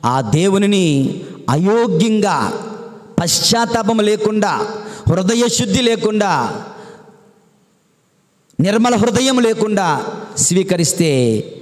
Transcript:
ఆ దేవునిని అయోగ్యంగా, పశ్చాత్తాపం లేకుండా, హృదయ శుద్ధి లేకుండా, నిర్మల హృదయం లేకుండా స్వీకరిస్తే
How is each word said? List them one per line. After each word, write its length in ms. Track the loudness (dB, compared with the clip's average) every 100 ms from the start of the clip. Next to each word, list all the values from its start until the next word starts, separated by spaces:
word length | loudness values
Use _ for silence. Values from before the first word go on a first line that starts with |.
| 0
ఆ 160 | 0
దేవునిని 1000 | 0 2 2 2 2 2 2 2 0 -4 -12 -10 -2
అయోగ్యంగా, 1040 | 0 2 2 2 2 2 2 2 0 -2 -6 -10 -12 -16 -18 -6 -4
పశ్చాత్తాపం 760 | -2 0 0 0 0 0 0 2
లేకుండా, 680 | 2 2 0 0 0 0 -4 -8 -12 -6 0
హృదయ 380 | 0 2 2 2
శుద్ధి 340 | 0 0 2
లేకుండా, 800 | 2 2 0 0 0 0 -2 -6 -12 -18 -20 -20 -20 -20 -20 _ _ _ _ _ _ _ _ _ _ _ _ -2
నిర్మల 360 | 0 2 2 2
హృదయం 440 | 2 2 2 2
లేకుండా 640 | 2 2 0 0 0 -2 -4 -10 -12 -4
స్వీకరిస్తే 1040 | 0 0 0 0 0 2 2 4 2 0 -4 -14